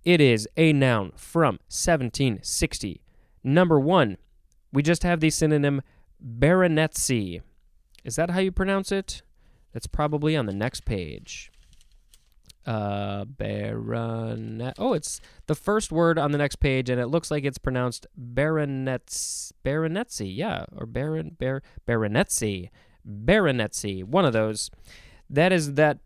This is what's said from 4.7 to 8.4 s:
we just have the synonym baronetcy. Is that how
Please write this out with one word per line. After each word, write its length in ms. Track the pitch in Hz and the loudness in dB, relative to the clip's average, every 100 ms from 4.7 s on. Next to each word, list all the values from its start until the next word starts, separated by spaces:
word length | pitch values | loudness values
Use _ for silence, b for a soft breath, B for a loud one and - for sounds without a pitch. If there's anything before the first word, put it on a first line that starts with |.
we 120 | 135 | 0
just 200 | 147 170 | 2 2
have 180 | 175 170 | 2 2
the 100 | 156 | 2
synonym 500 | - 156 151 143 139 - _ _ _ | 2 2 2 2 0 -4 _ _ _
baronetcy. 1160 | 127 117 147 185 180 156 156 - - 123 95 87 - _ _ _ _ _ | -14 0 4 4 4 2 0 -2 -2 -2 -2 -8 -14 _ _ _ _ _
Is 120 | - 117 | -8 -4
that 120 | 170 | -2
how 120 | 180 | 0